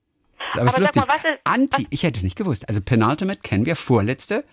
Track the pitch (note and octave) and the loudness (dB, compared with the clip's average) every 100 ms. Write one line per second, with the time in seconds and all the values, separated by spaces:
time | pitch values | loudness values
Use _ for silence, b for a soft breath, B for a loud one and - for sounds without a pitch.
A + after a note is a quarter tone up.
0 | _ _ _ - - - A#3+ B3+ D4 C#4 | _ _ _ -14 -8 0 2 4 2 2
1 | C4+ D#4 E4 C#4+ - A3+ C#4 C4+ - C#3+ | 2 0 0 -2 0 0 2 0 -2 -2
2 | E3+ A2+ F#2 - F#3+ A2+ - G#2 - A#2 | -2 0 -4 -2 -4 -4 -4 -4 0 2
3 | A2 D3 G3 - - G2 B2 E3 - A#2 | 2 0 -4 -6 -2 0 0 -2 2 2
4 | G#2 C3+ - G#3+ - | 2 -4 -4 -6 -6